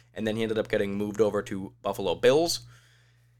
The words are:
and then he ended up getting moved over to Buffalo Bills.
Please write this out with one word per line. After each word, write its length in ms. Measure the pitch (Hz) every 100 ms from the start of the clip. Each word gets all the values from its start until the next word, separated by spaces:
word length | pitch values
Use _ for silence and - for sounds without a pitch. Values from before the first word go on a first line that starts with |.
| _
and 140 | 95 110
then 100 | 113
he 60 |
ended 160 | 110 110
up 100 | 101
getting 280 | 107 101 101
moved 240 | 104 104
over 200 | 104 101
to 300 | 101 98 95 -
Buffalo 360 | 98 98 95 82
Bills. 440 | 123 147 170 - - - _ _ _ _ _ _